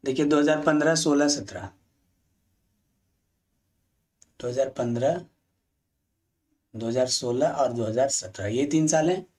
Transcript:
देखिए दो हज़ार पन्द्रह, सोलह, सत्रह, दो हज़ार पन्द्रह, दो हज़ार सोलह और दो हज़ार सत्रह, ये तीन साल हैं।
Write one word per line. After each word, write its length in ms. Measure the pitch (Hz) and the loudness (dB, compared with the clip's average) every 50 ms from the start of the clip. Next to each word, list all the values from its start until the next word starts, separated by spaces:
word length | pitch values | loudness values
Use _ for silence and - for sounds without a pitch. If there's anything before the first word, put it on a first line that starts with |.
| - | -4
देखिए 200 | 139 131 131 151 | -4 -2 0 0
दो 140 | 147 156 147 | 2 4 4
हज़ार 240 | 147 151 156 147 - | 4 4 2 2 2
पन्द्रह, 320 | 170 151 151 147 156 165 | 2 2 4 2 2 2
सोलह, 340 | 160 - 160 147 143 147 147 | 2 2 2 2 4 4 2
सत्रह, 380 | 143 143 104 - - - - - _ _ _ _ _ _ _ _ _ _ _ _ _ _ _ _ _ _ _ _ _ _ _ _ _ _ _ _ _ _ _ _ _ _ _ _ _ _ _ _ _ _ _ _ _ _ _ _ _ _ _ _ _ _ | 0 -2 -6 -10 -12 -12 -12 -12 _ _ _ _ _ _ _ _ _ _ _ _ _ _ _ _ _ _ _ _ _ _ _ _ _ _ _ _ _ _ _ _ _ _ _ _ _ _ _ _ _ _ _ _ _ _ _ _ _ _ _ _ _ _
दो 80 | - 123 | -8 -6
हज़ार 200 | 123 131 135 135 | -2 -2 -2 -2
पन्द्रह, 580 | - - 127 120 120 120 123 139 170 185 - - _ _ _ _ _ _ _ _ _ _ _ _ _ _ _ _ _ _ _ _ _ _ _ _ _ _ _ _ _ | -2 -4 -2 -2 -2 0 2 0 0 0 -4 -12 _ _ _ _ _ _ _ _ _ _ _ _ _ _ _ _ _ _ _ _ _ _ _ _ _ _ _ _ _
दो 120 | 113 110 113 | -8 -6 -4
हज़ार 180 | 117 127 127 | 0 0 0
सोलह 420 | 127 - - 131 123 120 123 143 170 | 0 0 -4 -2 -2 0 0 0 0
और 240 | 165 147 139 123 120 | 2 0 0 0 0
दो 120 | 117 113 | -2 -4
हज़ार 240 | 107 110 120 131 139 | -2 0 0 0 0
सत्रह, 380 | - - - 104 - - 98 | 0 -4 -6 -8 -12 -8 -6
ये 200 | 104 110 123 143 | -4 -2 -2 -2
तीन 220 | 143 151 160 160 151 | 2 2 2 2 4
साल 220 | 156 160 156 165 | 2 2 2 2
हैं। 160 | 180 196 185 _ _ | 0 -2 -4 _ _